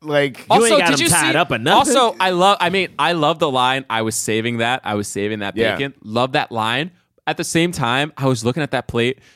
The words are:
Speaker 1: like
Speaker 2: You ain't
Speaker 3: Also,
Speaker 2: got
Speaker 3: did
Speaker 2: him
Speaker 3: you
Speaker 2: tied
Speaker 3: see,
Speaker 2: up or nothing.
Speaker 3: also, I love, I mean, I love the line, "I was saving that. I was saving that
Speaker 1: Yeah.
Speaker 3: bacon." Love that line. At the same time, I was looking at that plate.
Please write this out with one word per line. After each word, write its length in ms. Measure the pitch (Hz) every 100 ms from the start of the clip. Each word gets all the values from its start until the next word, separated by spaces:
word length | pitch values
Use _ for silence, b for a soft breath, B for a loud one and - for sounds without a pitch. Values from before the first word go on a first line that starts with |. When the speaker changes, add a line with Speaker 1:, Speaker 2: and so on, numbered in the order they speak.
Speaker 1:
like 360 | 151 147 143 120
Speaker 2:
You 60 |
ain't 60 | -
Speaker 3:
Also, 280 | 214 226 214
Speaker 2:
got 120 | 170
Speaker 3:
did 100 | 151
Speaker 2:
him 40 |
Speaker 3:
you 60 | 320
Speaker 2:
tied 220 | 175 139
Speaker 3:
see, 60 | 143
Speaker 2:
up 120 | 175
or 80 | 123
nothing. 380 | 127 214 285 262
Speaker 3:
also, 200 | 233 -
I 100 | 190
love, 280 | 175 190 202
I 100 | 175
mean, 180 | 190 180 -
I 140 | 151
love 260 | 175 147 165
the 120 | 160
line, 340 | 127 123 135 131
"I 140 | 113
was 120 | 110 110
saving 420 | - 110 113 117
that. 220 | 117 131
I 100 | -
was 120 | 104 104
saving 300 | 98 101 107
that 160 | 101 95
Speaker 1:
Yeah. 180 | 113 98
Speaker 3:
bacon." 180 | 139 127
Love 300 | 107 113 131
that 180 | 143 127
line. 380 | 113 110 123 175 - _ _ -
At 100 | 156
the 60 |
same 260 | - 170 165
time, 400 | - 120 127 147 -
I 100 | 135
was 180 | 127
looking 180 | 110 123
at 80 | 143
that 160 | 131 -
plate. 320 | 120 120 - b